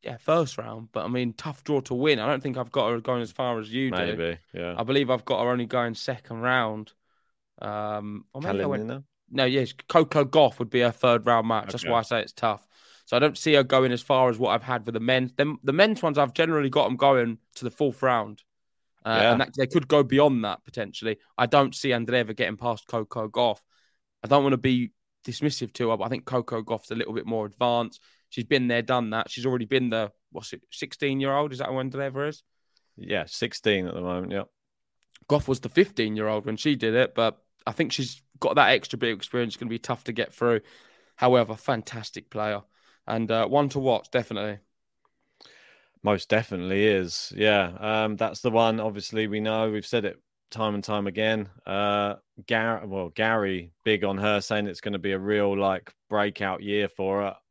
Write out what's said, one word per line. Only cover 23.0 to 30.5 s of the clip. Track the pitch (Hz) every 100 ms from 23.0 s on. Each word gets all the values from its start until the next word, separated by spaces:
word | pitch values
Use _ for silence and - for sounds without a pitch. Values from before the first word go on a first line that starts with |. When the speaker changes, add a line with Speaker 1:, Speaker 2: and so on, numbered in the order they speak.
| 107 - 110
Speaker 1:
Gauff. | 113 120 101 _ _ _ _ _ _
I | 117
don't | 143
wanna | 139 131
be | 131 123 120 _ _ _ -
dismissive | 117 147 139 117
to | - 117
her, | 113
but | 98
I |
think | 127 -
Coco | 127 117 117
Gauff's | 107 113 -
a | 117
little | -
bit | 113 -
more | 113 104
advanced. | - 123 120 117 - _ _ _
She's | - 113
been | 143 123
there, | 120
done | 117 127 113
that. | 110 -
She's | - 123
already | 127 110
been | 135 123
the, | 113 107 _ _
what's | - 107